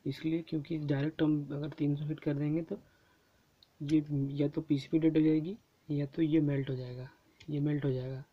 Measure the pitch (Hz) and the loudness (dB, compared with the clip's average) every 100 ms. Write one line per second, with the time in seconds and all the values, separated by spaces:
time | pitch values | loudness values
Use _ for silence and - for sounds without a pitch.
0 | 147 135 160 165 165 156 143 160 147 139 | -6 -4 -2 -2 -2 -6 -4 -4 0 0
1 | 147 156 156 151 143 143 147 - 147 143 | 0 0 2 2 0 -6 -6 -2 0 0
2 | 151 151 156 143 147 156 165 208 - _ | -2 -2 -2 0 0 0 -2 -8 -10 _
3 | _ _ _ _ _ _ _ _ 147 156 | _ _ _ _ _ _ _ _ 2 2
4 | 147 143 139 143 143 160 156 143 - 160 | 2 -2 -2 0 0 0 0 -2 2 2
5 | 160 156 156 156 156 214 _ _ - 147 | 4 4 4 4 0 -8 _ _ -4 -2
6 | 143 - 160 160 147 139 135 131 123 123 | -2 0 4 4 4 2 0 -4 -6 -10
7 | 131 _ _ _ - 147 147 147 139 127 | -12 _ _ _ -6 -2 0 2 0 -2
8 | 127 131 - | -4 -8 -12